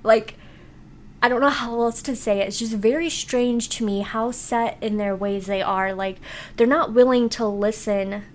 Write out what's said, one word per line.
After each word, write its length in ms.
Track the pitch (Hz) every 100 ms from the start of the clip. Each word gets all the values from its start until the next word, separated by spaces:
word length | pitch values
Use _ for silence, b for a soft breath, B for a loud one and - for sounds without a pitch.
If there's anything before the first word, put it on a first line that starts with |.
Like, 320 | 214 220 214 - B B B B B - - -
I 60 | 247
don't 100 | 247
know 80 | 277
how 320 | 262 233 233
else 220 | 233 226
to 160 | - 233
say 240 | - 202
it. 80 | 196
It's 100 | 196
just 140 | 226
very 360 | 220 214 285 330
strange 600 | - - 254 247 240 226
to 160 | - 220
me 160 | 196
how 300 | 202 226 233
set 460 | 247 - 233 233 -
in 160 | 220 208
their 180 | 208 190
ways 300 | 202 202 190
they 160 | 196
are. 320 | - 190 190
Like, 240 | 190 196 190 B B B -
they're 100 | 233
not 240 | 294 330
willing 380 | 220 247 247 233
to 180 | - 226
listen. 760 | 202 202 220 - 202 196 202 202